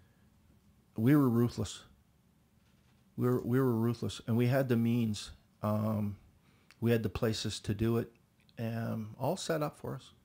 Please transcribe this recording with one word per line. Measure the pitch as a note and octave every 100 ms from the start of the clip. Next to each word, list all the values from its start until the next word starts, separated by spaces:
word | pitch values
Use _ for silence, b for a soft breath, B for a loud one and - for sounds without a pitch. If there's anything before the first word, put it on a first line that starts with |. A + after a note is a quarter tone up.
| b b b b _ _ _ _ _ -
we | A#2
were | D3+ C3+
ruthless. | A#2 A#2+ - G#2+ - - - _ _ _ _ _ _ _ _ _ _ _ -
We | B2
were, | B2+
we | - B2
were | C3
ruthless, | A2+ A#2 A#2+ A2 - -
and | A#2
we | A#2+
had | C3+ C3
the | A#2
means. | A#2 A#2+ A2+ G#2 - - _ _
Um, | G#2+ G#2+ G#2+ A2 G#2 G2+ - _ b b b -
we | A2+
had | A#2
the | A2
places | - A#2 A2 A2 -
to | -
do | G2+ A2+ A#2
it, | - - _ _ _ -
um, | A2+ A#2 A#2 A2 G#2+ A2
all | B2+ F#3
set | - E3
up | D3 -
for | B2+
us, | C3+ - -